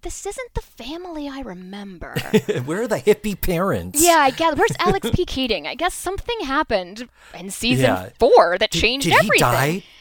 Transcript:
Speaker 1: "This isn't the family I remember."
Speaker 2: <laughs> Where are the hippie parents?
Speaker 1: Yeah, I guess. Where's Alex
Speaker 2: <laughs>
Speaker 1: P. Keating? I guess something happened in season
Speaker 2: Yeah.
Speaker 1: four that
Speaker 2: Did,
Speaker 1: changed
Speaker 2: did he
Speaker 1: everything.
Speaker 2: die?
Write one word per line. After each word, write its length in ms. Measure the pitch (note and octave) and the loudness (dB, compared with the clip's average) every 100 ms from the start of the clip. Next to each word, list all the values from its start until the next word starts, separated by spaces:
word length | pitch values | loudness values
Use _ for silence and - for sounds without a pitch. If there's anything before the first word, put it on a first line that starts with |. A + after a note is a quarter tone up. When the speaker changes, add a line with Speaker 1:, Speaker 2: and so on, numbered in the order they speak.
Speaker 1:
"This 240 | A#3+ - G4 | -12 -10 -10
isn't 280 | G#4 B4 - | -10 -8 -10
the 60 | |
family 680 | - - A#3 E4 F4+ D#4 C#4+ | -12 -16 -12 -12 -10 -10 -10
I 120 | C4+ | -10
remember." 720 | B3 F3+ F#3 G3+ G3+ F3 D3+ - | -12 -12 -14 -14 -14 -14 -8 -8
Speaker 2:
<laughs> 500 | - C#3+ C3 D#3+ B2+ | 0 0 2 -4 -4
Where 160 | F3 | -4
are 40 | A#3 | -2
the 120 | F#3 | -2
hippie 400 | - G#3 G#3+ F#3+ | 2 2 0 -4
parents? 640 | - E3 F#3+ A2+ F2 C#4+ | -2 0 0 -2 -4 2
Speaker 1:
Yeah, 140 | E4+ E4 | 6 6
I 140 | C#4 | 4
guess. 260 | B3 D#4+ C#4+ | 2 0 2
Where's 180 | G#4 - | 0 2
Alex 300 | F4 F#4+ - | 0 0 -2
Speaker 2:
<laughs> 40 | |
Speaker 1:
P. 100 | - F4 | -2 -2
Keating? 420 | C4+ B3+ G3 D3 | -4 -2 -2 -4
I 80 | A#3+ | -4
guess 180 | E4+ | -4
something 460 | - - F#4+ - A#4 | -4 -8 -8 -6 -6
happened 680 | D4 C#4 D#4 A3 F3 G#3 A#3+ _ - D#3+ | -2 -2 0 -2 -4 -12 -16 _ -20 -14
in 140 | F#3 | -12
season 340 | - A#3 B3+ F3 | -4 0 2 2
Speaker 2:
Yeah. 240 | F#2 F#2 - | 0 -6 2
Speaker 1:
four 380 | A#3 B3+ E3+ F3+ | 6 8 6 4
that 140 | A3 | 0
Speaker 2:
Did, 80 | E3+ | 2
Speaker 1:
changed 240 | G#3+ C4 E3+ | 0 0 4
Speaker 2:
did 80 | |
he 60 | - | 4
Speaker 1:
everything. 200 | A3 C5+ | 4 4
Speaker 2:
die? 440 | B2+ A#2+ C#3 F3+ - - | 4 4 2 -2 -6 -20